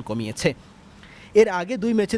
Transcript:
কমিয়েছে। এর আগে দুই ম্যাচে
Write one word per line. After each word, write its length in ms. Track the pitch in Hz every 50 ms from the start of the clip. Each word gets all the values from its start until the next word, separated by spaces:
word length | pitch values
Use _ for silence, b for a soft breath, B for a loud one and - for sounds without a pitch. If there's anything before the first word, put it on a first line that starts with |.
| 120 -
কমিয়েছে। 440 | 107 117 113 107 110 - - 165 123 - - - - - - - B B B B B B B B B
এর 140 | 208 220 214 185 175
আগে 160 | 175 185 262 214
দুই 160 | 190 233 226
ম্যাচে 240 | 220 202 190 -